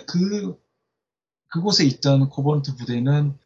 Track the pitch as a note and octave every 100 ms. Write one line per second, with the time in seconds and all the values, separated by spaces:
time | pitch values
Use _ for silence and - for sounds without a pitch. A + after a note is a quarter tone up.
0 | - F3 G3 G#3 G3 D#3+ _ _ _ _
1 | _ _ _ _ - E3 G3+ G3 C#3+ -
2 | C#3+ C3+ C3+ - C#3 D3 C#3 A#2+ A#2+ A#2+
3 | B2+ D3 D3 C#3